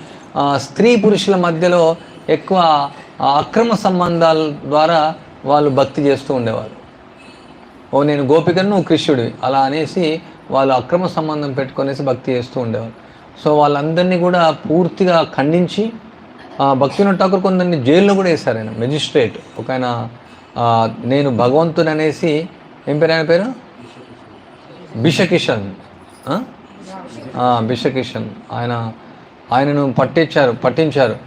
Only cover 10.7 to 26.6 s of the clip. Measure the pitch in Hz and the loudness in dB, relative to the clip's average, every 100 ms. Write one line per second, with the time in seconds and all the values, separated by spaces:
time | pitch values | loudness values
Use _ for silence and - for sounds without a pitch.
10.7 | 127 120 175 185 - 156 151 143 135 131 | 0 0 -2 -2 -4 -4 -4 -6 -6 -6
11.7 | - 139 139 139 123 - 123 120 135 117 | -4 -4 -4 -4 -4 -2 -4 -4 -6 -4
12.7 | 110 113 - - - - - 156 151 147 | -6 -8 -14 -20 -20 -20 -6 0 4 4
13.7 | 143 156 160 185 180 180 180 160 147 - | 2 0 0 0 2 2 2 2 0 0
14.7 | 160 170 - 185 165 156 - 139 170 175 | 0 0 0 2 2 0 -2 0 0 0
15.7 | - 220 - - - - - - - 139 | -2 -6 -6 -18 -20 -20 -20 -14 -2 0
16.7 | 135 135 - 202 190 190 190 190 185 180 | 2 0 2 0 2 2 2 2 0 0
17.7 | 165 120 175 202 - 185 156 - 113 110 | 0 2 4 4 4 2 0 -2 -4 -6
18.7 | 113 120 147 - 147 110 - - - 120 | -4 -4 -2 -2 0 0 -2 -14 -12 -8
19.7 | 127 123 120 113 - - - - - 117 | -4 -4 -4 -8 -12 -20 -20 -14 -2 2
20.7 | 113 113 110 120 139 143 117 123 143 165 | 2 2 -2 -2 0 0 2 2 2 2
21.7 | 170 160 156 156 - 170 147 170 - - | 0 0 0 -2 -2 -2 -2 -4 -12 -20
22.7 | - - 147 160 160 160 170 220 233 - | -12 -6 0 0 0 2 0 0 -8 -16
23.7 | - - - - - - - - - - | -20 -20 -20 -20 -20 -20 -20 -20 -20 -20
24.7 | - - 113 120 139 185 170 - 117 98 | -20 -14 -2 0 2 0 0 0 -4 -6
25.7 | 92 - - - - - 175 262 - | -12 -20 -20 -20 -16 -6 -6 -6 -14